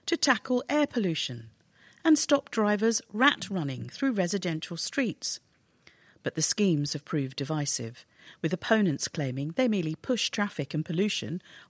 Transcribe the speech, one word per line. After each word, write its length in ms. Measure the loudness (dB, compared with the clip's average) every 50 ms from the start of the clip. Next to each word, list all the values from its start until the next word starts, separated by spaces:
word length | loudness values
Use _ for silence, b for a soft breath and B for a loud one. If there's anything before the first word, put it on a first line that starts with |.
| B
to 100 | -4 -2
tackle 480 | 0 2 2 2 2 2 -2 -2 -2 -2 0
air 160 | 2 2 2
pollution 640 | 2 0 -2 0 0 -2 -2 -4 -6 -8 -10 -12 -16 -20 _ _ _ b b b b b b b
and 140 | 6 6 6
stop 320 | 6 4 4 2 2 0
drivers 500 | 0 2 2 4 4 4 4 2 2 2 -2 _
rat 380 | -2 2 2 2 2 2 -4 -4
running 400 | -2 -2 -2 -2 -4 -6 -8 -10
through 220 | -6 -2 -2 0
residential 680 | 2 2 0 0 0 -2 -2 -2 -2 -2 -4 -6 -6 -6
streets. 600 | -6 -4 -2 0 0 0 -2 -4 -6 -8 -8 -8 -12 _ _ _ _ _ b b b b b b b b b b
But 140 | _ -6 -2
the 80 | -2 0
schemes 500 | 0 2 2 2 4 4 2 2 -2 -4
have 120 | -6 -6
proved 320 | -2 -2 -2 -2 -2 -4 -6
divisive, 680 | -4 -2 -2 -2 -2 -2 -2 -4 -4 -6 -10 -14 -20 B B B B B B B -2
with 100 | -2 -2
opponents 540 | -2 2 2 4 4 4 2 2 0 -4 -6
claiming 460 | -4 -4 -4 -2 -2 -4 -6 -4 -2
they 140 | 0 0 2
merely 280 | 2 0 0 -2 -4
push 340 | -6 -2 -2 -2 0 0 -4
traffic 460 | -2 -2 -2 -2 -2 -6 -6 -4 -2
and 100 | -4 -4
pollution 560 | -2 0 0 0 0 0 -4 -6 -6 -8 -8 B B B B B B